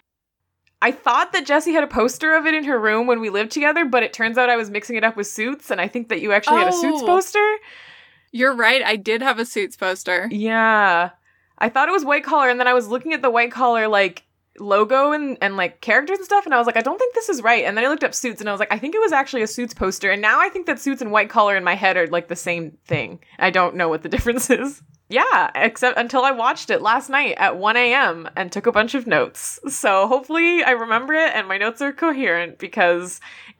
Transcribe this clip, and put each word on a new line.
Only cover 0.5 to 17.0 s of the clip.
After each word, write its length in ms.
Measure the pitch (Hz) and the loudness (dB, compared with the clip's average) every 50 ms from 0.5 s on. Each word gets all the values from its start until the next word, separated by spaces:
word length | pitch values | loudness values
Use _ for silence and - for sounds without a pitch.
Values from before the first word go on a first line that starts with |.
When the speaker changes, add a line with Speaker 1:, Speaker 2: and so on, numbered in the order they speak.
| _ _ _ _ _ _ 208 | _ _ _ _ _ _ 0
Speaker 1:
I 100 | 240 254 | 0 0
thought 400 | - - 277 240 285 359 370 381 | -2 -2 0 0 0 0 0 -2
that 140 | 359 277 | -4 -2
Jesse 260 | 285 285 311 302 339 320 | 0 0 0 2 2 0
had 120 | 320 294 | 0 0
a 40 | 294 | 0
poster 460 | - 247 214 254 254 - 320 311 320 | 0 0 0 0 0 -2 0 2 2
of 100 | 320 302 | 2 2
it 100 | 320 311 | 2 0
in 100 | 311 294 | 0 0
her 140 | 277 269 233 | -2 -2 0
room 280 | 214 214 214 226 240 | 0 2 2 2 2
when 140 | 254 240 226 | 2 0 0
we 100 | 226 208 | 0 -2
lived 200 | 190 202 220 220 | -2 -2 -2 -2
together, 360 | - 311 285 294 302 339 339 | -2 0 0 2 2 2 0
but 160 | 254 247 247 220 | 2 2 2 2
it 100 | - - | 0 -2
turns 240 | - 226 226 233 | -2 -2 0 2
out 140 | 254 254 247 | 2 2 4
I 60 | 240 | 2
was 140 | 233 226 202 | 0 0 -4
mixing 260 | 202 208 - - 233 | -6 -8 -8 -6 -2
it 80 | 220 214 | 0 0
up 120 | 226 226 | 0 0
with 100 | 208 202 | -2 -6
Suits, 440 | 202 - 226 220 247 285 302 - - | -8 -6 -6 -4 -4 -4 -8 -6 -6
and 100 | 220 190 | -4 -4
I 80 | 175 202 | -4 -4
think 220 | - 240 233 - | -4 -8 -6 -4
that 100 | 220 - | -6 -4
you 120 | - 214 202 | 0 0 0
actually 260 | 208 208 294 302 339 | 2 2 4 4 4
had 100 | 359 370 | 4 2
a 40 | 359 | 2
Suits 300 | 349 339 277 311 294 240 | 0 0 0 -2 0 2
Speaker 2:
Oh. 40 | |
Speaker 1:
poster. 500 | 277 359 381 370 - - 415 415 427 427 427 - - - - - - - - - _ _ _ _ _ | 2 2 2 2 0 0 2 2 2 0 -2 -6 -14 -20 -20 -20 -20 -20 -20 -20 _ _ _ _ _
Speaker 2:
You're 240 | - 240 254 269 269 | -2 0 2 2 2
right, 280 | 233 226 220 247 269 226 | 4 2 4 4 4 2
I 140 | - 214 | 0 -2
did 260 | 214 196 214 220 226 262 | -2 -2 -2 -2 0 0
have 160 | 269 247 220 | 0 0 0
a 80 | 240 | -4
Suits 280 | 240 - 220 196 - - | -4 -4 -4 -6 -6 -6
poster. 540 | - 196 185 185 185 - 185 180 175 185 233 | -6 -4 -4 -4 -4 -4 -2 -2 -2 -2 -4
Speaker 1:
Yeah. 800 | 214 208 214 220 226 226 220 226 220 214 202 190 175 170 175 175 - _ _ _ _ _ _ _ _ | -4 -4 -2 -2 0 2 2 4 4 4 4 4 4 4 2 0 -4 _ _ _ _ _ _ _ _
I 140 | _ - 226 | _ -2 0
thought 180 | - 262 285 320 | 2 0 0 2
it 40 | 370 | 2
was 120 | 381 285 | 0 0
White 200 | 269 285 311 294 | 0 0 0 0
Collar, 260 | 277 311 294 269 254 | 0 0 2 2 2
and 100 | 247 247 | 2 2
then 80 | 254 247 | 2 2
I 60 | 247 | 2
was 140 | 254 233 208 | 2 2 0
looking 260 | 233 254 254 320 320 | -4 -6 -4 -4 -4
at 80 | 277 262 | 0 0
the 80 | 254 | 0
White 220 | 226 233 233 240 233 | 2 2 0 0 0
Collar, 360 | 226 262 240 233 226 220 214 | 0 2 2 2 2 2 2
like, 360 | 214 202 196 185 180 - - _ _ _ _ _ _ - | 4 2 2 2 0 -6 -16 _ _ _ _ _ _ -14
logo 540 | 208 202 196 208 214 214 262 269 277 294 302 | -2 0 2 2 4 4 2 2 2 2 0
and, 260 | 302 294 277 247 - | 0 -2 -6 -4 -2
and, 160 | - 196 196 | -4 -2 -2
like, 240 | 196 180 170 - _ | -2 -4 -4 -4 _
characters 380 | - 240 214 254 294 311 381 392 | -2 2 2 2 2 0 -4 -6
and 80 | 381 | -2
stuff, 180 | - 403 403 403 | 0 0 0 2
and 100 | 339 277 | 2 2
I 40 | 240 | 2
was 80 | 233 | 2
like, 100 | 240 226 | 2 2
"I 60 | 226 226 | 0 0
don't 160 | 269 339 | 0 -2
think 160 | 403 | 0